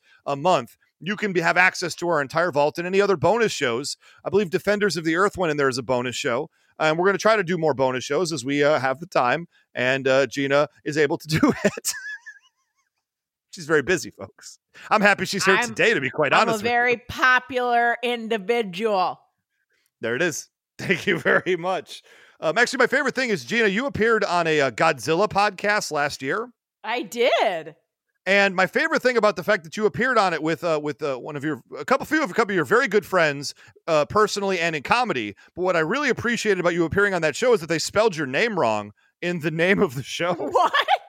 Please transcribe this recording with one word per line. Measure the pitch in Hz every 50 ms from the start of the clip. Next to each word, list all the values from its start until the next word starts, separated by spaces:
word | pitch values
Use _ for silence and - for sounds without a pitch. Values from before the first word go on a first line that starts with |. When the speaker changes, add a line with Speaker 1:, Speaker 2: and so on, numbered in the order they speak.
| _ _ _ _ -
Speaker 1:
a | - 143
month, | 139 143 180 180 147 120 - - _ _ _ _ -
you | 147 170 214
can | - 214 208 180
be, | 175
have | 165 170 170
access | 175 180 185 - - 185 165 -
to | - 175
our | 170 170 151
entire | 139 127 - 160 175 180 123
vault | 147 147 151 -
and | - 170
any | 175 190 196
other | 202 202 196
bonus | 156 151 170 208 240 233 -
shows. | - - 143 123 113 120 143 - - - _ - - _ -
I | 131
believe | 143 202 214 165
Defenders | 160 175 - 196 208 208 202 202 147
of | 175 160
the | 165 160
Earth | 170 196 202 -
went | 185 185 160
in | 147
there | 147 143 135
as | 123
a | 123 123
bonus | 98 131 123 123 127 117
show. | - - 139 117 123 156 - _ _ _ _ _ -
And | 151 156 156
we're | 165 180
gonna | 196 196
try | 170 - 208 226
to | 214 190
do | 156 185
more | 170 160 156 135
bonus | 120 135 131 127 127 117
shows | - 143 151 185 156
as | 165 139 113
we, | 135 139 143 143
uh, | 143 156 143
have | 127 131 135 139
the | 170
time. | 180 - 165 131 120 131 160 170 - _ _ _ _ -
And, | 120 123 127 131 135 131
uh, | 135 131 135 139
Gina | 120 - 143 139 135 139 143 151 147 _ _ -
is | 156 147
able | 151 151 139 165
to | 156 -
<laughs> | 156 156 160
do | - 277 - - -
it. | 202 - - - - - 906 906 880 880 855 932 960 855 855 960 988 960 1017 1047 960 _ 1077 1077 _ _ _ _ _ _ _ _ _ _ _ _ _
She's | - 196 165
very | 139 165 151
busy, | 139 135 185 151 - 101
folks. | - - 95 98 _ _ - - - - _ _ _ - - -
I'm | 175 214
happy | 196 208 196 - 180
she's | - - 196 -
here | 190 196
Speaker 2:
I'm, | 214 240
Speaker 1:
today, | 233 - - 160 220 226
to | 160
be | 135 131
quite | - - 151 131 143
Speaker 2:
I'm | 175
Speaker 1:
honest | 220 233 226 214
Speaker 2:
a | 202
Speaker 1:
with |
you. | 233
Speaker 2:
very | 240 240 240 247 240 233 - -
popular | - 269 320 254 254 254 254 - 269 247 247 247 240 233 233 233 233 - -
individual. | 240 240 233 226 220 233 220 185 185 233 240 233 190 170 175 226 220 208 190 180 160 131 - _ _ _ _ _ _ _ _ _ _ _ _ _ _ _ _
Speaker 1:
There | 117 113 117
it | 127
is. | 175 175 147 - - - _ _ _
<laughs> | _ _
Thank | - 123 135 185 147 -
you | - 175
very | 160 - 185 196 180 - 170 185
much. | 170 165 185 190 165 120 - - - - _ - - - _ _ -
Um, | 156 160 156
actually, | 214 240 226 -
my | 233 254
favorite | 202 - 277 294 254 -
thing | 247 262 240
is, | 208 156 120
Gina, | 117 185 233 226
you | 208 185 208 269
appeared | 285 - 202 208 226 226 220 202
on | 165 170 175 170
a, | 165 156 151
uh, | 139 131
Godzilla | 113 - 170 165 160 131 110 147 160 170 208
podcast | 214 - 190 202 208 196 175 - 202 208 214 - -
last | 151 147 143 143 131 -
year. | 131 135 165 208 233 254 - _ _ _ _ _ -
Speaker 2:
I | 214 233 254
did. | 311 180 - 240 233 277 - 605 392 220 185 160 156 156 151 _ _ _ _ _ _ _ _ _ -
Speaker 1:
And | 180 190 202 196 196 185
my | 185 190
favorite | 175 - 247 302 320 320 254
thing | - 254 247
about | 233 202 214 196
the | - 160
fact | - 214 196 147
that | 156 -
you | 202 214
appeared | 202 - - 220 269 254 226
on | 196 185 165
it | 151 156
with, | 160 165 - -
uh, | 170 160 151
with, | 147 151 143 -
uh, | 156 147 131
one | 120 135 160 151
of | 143 127
your, | 156 147 - - - 143
a | 135 147
couple, | - 240 269 -
few | - 294 311 311
of, | 196
a | 175
couple | - 233 190
of | -
your | 180 151
very | 113 190 233 277
good | 254 180 208 175
friends, | - - 185 165 151 143 139 143 - - _ - - - _ _
uh, | - 165 151 147
personally | - - 208 214 196 - 208 196 196 190 175
and | 165 170 160
in | 151 -
comedy, | - 208 240 254 214 170 127 110 104 98 _ - - -
but | 165 180
what | 185 180
I | 170
really | 160 156 220 277 294 262
appreciated | - - - 226 240 - - 214 196 180
about | 165 175 175
you | 175 170
appearing | 156 139 196 202 202 190
on | 175 160
that | 156 139
show | - 233 254 240
is | 185
that | 160
they | 151 170 156
spelled | - - - 196 220 240 170
your | 156 156
name | 131 127 151 - 240 214 170
wrong | 139 113 107 104 104 104 - _ _ _ _ _
in | - 175 175 175
the | 139 170
name | 156 165 170 185 202 180
of | 202 165 120
the | 139 127
show. | - - - 175 175 180
Speaker 2:
<laughs> |
What? | 320 294 294 - 440 349 - - 571 - - 719 - -